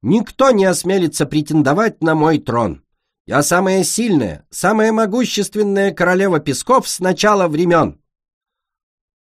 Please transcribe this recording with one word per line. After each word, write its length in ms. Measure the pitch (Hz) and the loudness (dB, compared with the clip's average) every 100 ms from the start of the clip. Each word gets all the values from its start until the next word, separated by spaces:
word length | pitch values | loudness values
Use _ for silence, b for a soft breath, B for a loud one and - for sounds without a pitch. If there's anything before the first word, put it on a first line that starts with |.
«Никто 500 | 107 208 220 - 269 | 0 0 -2 0 2
не 140 | 220 190 | 4 2
осмелится 600 | 175 170 196 170 - 139 | 0 0 0 0 -2 -2
претендовать 760 | 151 147 156 135 151 220 - | -2 0 0 2 2 0 0
на 120 | 160 156 | -2 2
мой 240 | 151 156 | 2 0
трон. 440 | - 117 110 71 _ _ _ _ - | -2 -2 -2 -6 _ _ _ _ -4
Я 180 | 127 | -2
самая 420 | 143 175 190 190 180 | 0 0 0 0 -2
сильная, 600 | - 240 165 107 73 _ | -2 0 0 -2 -8 _
самая 420 | - 180 220 220 | -4 -2 2 0
могущественная 1000 | 220 220 226 247 - 196 208 208 196 196 | 0 0 -2 -2 -4 -6 -2 -2 0 0
королева 460 | - 175 185 196 165 | 0 0 2 0 0
песков 500 | 143 131 - 254 - | -2 -6 0 0 0
с 100 | - | -4
начала 480 | 185 170 208 202 180 | -2 0 2 2 0
времён». 540 | 151 175 170 107 - _ _ _ _ _ _ _ _ _ _ _ _ | 0 2 2 2 -4 _ _ _ _ _ _ _ _ _ _ _ _